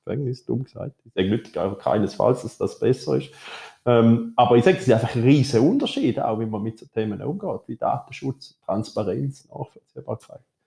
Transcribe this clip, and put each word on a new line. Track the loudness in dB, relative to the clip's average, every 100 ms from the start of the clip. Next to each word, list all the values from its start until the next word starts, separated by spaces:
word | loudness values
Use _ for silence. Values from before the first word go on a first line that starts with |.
Gefängnis, | -10 -6 -6 -8 -4
dumm | -6
gesagt. | -6 -12 -14 -14 _
Ich |
sage | -4 -2
nicht, | -2 -4
gar | -6 -4 -4
keinesfalls, | -2 0 -2 0 0 0
dass | -4 -6
das | -6 -2
besser | 0 0 0 -4
ist. | -4 -16 -18 -18 -18 _ 2
Ähm, | 6 6 4 2 2
aber | 4 6
ich |
sage, | 6 2
es | 2
ist |
einfach | 2 2 0
ein |
riesen | 4 4 4 4 4
Unterschied, | 2 -2 -2 -2 0
auch | -2 -2
wie | -4
man | -4
mit | -6 -8
so | -8
Themen | -4 -4 -4
umgeht, | -8 -8 -8 -8 -10
wie | -6
Datenschutz, | -2 -4 -6 -10 -10 -10 -16 _
Transparenz, | -6 -6 -4 -6 -4 -4 -6 -8 _
Nachvollziehbarkeit. | -14 -14 -14 _ -18 -12 -12 -12 -20 _ _